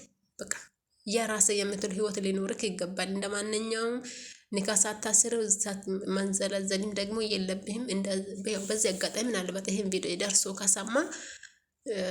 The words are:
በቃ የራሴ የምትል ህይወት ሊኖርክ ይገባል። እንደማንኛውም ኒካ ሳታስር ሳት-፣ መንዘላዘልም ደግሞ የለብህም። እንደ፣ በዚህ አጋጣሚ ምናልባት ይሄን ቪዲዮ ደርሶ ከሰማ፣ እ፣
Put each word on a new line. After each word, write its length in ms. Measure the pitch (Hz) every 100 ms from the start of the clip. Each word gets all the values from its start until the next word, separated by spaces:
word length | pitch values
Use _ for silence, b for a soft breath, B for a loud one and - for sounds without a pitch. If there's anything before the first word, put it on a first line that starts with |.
| - _ _ -
በቃ 160 | - - - _ _ _ -
የራሴ 420 | 220 220 214 208
የምትል 400 | 208 196 202 208
ህይወት 240 | 185 214 196
ሊኖርክ 440 | 190 190 190 -
ይገባል። 460 | 208 180 180 190 185
እንደማንኛውም 880 | 196 202 202 214 214 220 226 233 247 247 B B B B
ኒካ 160 | 202 196 208
ሳታስር 560 | 220 214 220 208 233 233 214
ሳት-፣ 320 | - 208 196 - 190 196
መንዘላዘልም 800 | 190 196 196 196 196 196 190 208
ደግሞ 240 | 196 202 220
የለብህም። 640 | 214 202 185 190 208 226 254
እንደ፣ 180 | 294 196 190 196 190 196 202
በዚህ 260 | 196 214 208
አጋጣሚ 340 | 190 - - 247
ምናልባት 420 | 202 180 190 190
ይሄን 200 | 196 196
ቪዲዮ 220 | 185 170 175
ደርሶ 260 | 202 196 190
ከሰማ፣ 400 | 190 196 208 208 247 320 B B B B B B _ 277
እ፣ 120 | 202 185